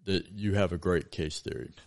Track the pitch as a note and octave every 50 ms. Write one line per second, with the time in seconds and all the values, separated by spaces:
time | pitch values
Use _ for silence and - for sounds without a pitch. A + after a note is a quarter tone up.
0 | - G2 F#2+ F2+ - - G2 G#2 G#2 G2+ G2 G2+ G2 E2+ F2+ E2 - A2+ A2 D#2+
1 | C#2+ - - - D#2+ D#2 - - - - - - - - - - -